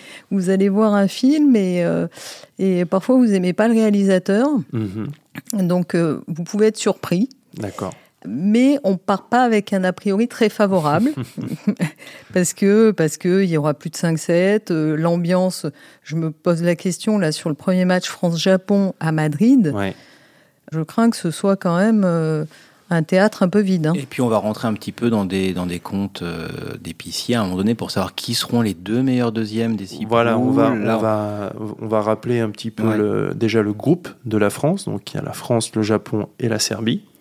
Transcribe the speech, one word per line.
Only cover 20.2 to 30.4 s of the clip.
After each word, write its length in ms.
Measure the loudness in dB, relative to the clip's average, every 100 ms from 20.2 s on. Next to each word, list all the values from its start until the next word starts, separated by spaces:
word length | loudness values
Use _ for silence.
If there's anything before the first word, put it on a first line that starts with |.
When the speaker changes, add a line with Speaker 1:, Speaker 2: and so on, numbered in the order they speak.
| _ _ _ _ -10
Speaker 1:
Je 80 | -6
crains 280 | -4 0 0
que 80 | 0
ce 140 | -4
soit 260 | -2 0 0
quand 200 | 0 2
même, 260 | 2 2 2
euh, 400 | 0 0 -2 -4 -12 -20 _ -2
un 100 | -2
théâtre 380 | 2 4 2 2
un 60 | 2
peu 100 | 2
vide, 280 | 2 2 0
hein. 60 | -2
Speaker 3:
Et 80 | -4
puis, 160 | -2
on 60 | 0
va 100 | 0
rentrer 300 | -2 -2 -4
un 60 |
petit 180 | -4 -8
peu 180 | -4 0
dans 160 | 0 0
des, 280 | -2 -2
dans 120 | -2 -6
des 140 | -8
comptes, 420 | -6 -6 -6 -6
euh, 260 | -8 -8 -10 -10 -10 -12
d'épicier 540 | -12 -14 -12 -8 -2 -2
à 60 |
un 20 | 0
moment 100 | 0
donné 160 | -2 -2
pour 160 | -4
savoir 220 | -4 -4
qui 200 | -6 -6 -6
seront 260 | -2 0
les 120 | 0
deux 280 | -4 -4 -2
meilleurs 300 | 0 0 -2
deuxièmes 440 | -2 -4 -4 -2 -4
des 100 | -6
six 180 | -10 0
Speaker 2:
Voilà, 320 | 2 2
on 80 | 2